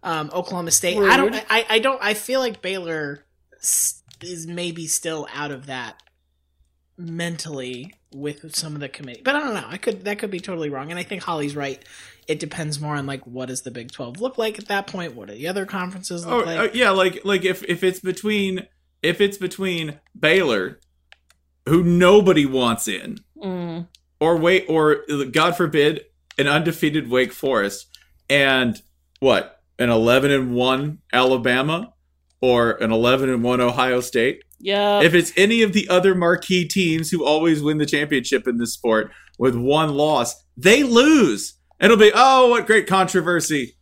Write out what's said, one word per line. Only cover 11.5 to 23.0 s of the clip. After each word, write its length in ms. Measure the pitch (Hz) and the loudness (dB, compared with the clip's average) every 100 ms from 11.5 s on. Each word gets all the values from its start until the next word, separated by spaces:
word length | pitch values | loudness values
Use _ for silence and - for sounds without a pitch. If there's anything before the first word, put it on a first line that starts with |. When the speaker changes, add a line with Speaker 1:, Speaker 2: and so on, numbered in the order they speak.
Speaker 1:
right. 280 | 143 139 131 - - - - - | -6 -8 -8 -16 -20 -20 -20 -8
It 140 | 156 | -6
depends 400 | 160 - 156 143 | -6 -8 -8 -6
more 160 | 151 147 | -6 -6
on, 100 | 139 | -6
like, 200 | 139 - | -10 -12
what 200 | 123 127 | -12 -10
does 140 | 127 | -10
the 80 | - | -10
Big 220 | 117 120 | -14 -16
Twelve 280 | - 120 131 | -14 -14 -8
look 160 | 247 254 | -8 -4
like 200 | 220 214 | -6 -6
at 100 | 208 | -6
that 180 | 202 196 | -6 -6
point? 280 | 196 170 | -10 -12
What 140 | 120 98 | -14 -18
do 60 | |
the 140 | 107 151 | -12 -8
other 160 | 196 196 | -6 -6
conferences 600 | 196 180 185 180 175 170 | -8 -8 -10 -12 -10 -4
look 160 | 240 | -4
Speaker 3:
Oh, 40 | 170 | -2
Speaker 1:
like? 120 | 165 | -2
Speaker 3:
uh, 100 | 220 | -4
yeah, 160 | 233 233 | 2 2
like, 340 | 190 185 180 | 4 2 0
like, 200 | 190 196 | -2 -2
if, 180 | 180 185 - | 0 -4 -4
if 140 | 175 | -2
it's 160 | 185 185 | 0 -2
between, 680 | 185 180 208 214 196 185 - _ _ _ | -6 -6 -2 -2 -2 -4 -10 _ _ _
if 180 | 156 175 | -4 0
it's 180 | 202 202 | 0 0
between 640 | 180 - 190 175 156 147 _ - | -8 -6 -6 -4 -8 -12 _ -4
Baylor, 640 | 156 180 165 107 90 - _ _ _ - _ _ _ _ - | 2 2 2 0 -2 -8 _ _ _ -20 _ _ _ _ 0
who 160 | 165 | 2
nobody 640 | 175 175 180 208 185 156 143 | 4 6 8 8 8 4 2
wants 420 | 131 123 113 - | 0 0 0 -4
in, 300 | 95 | -6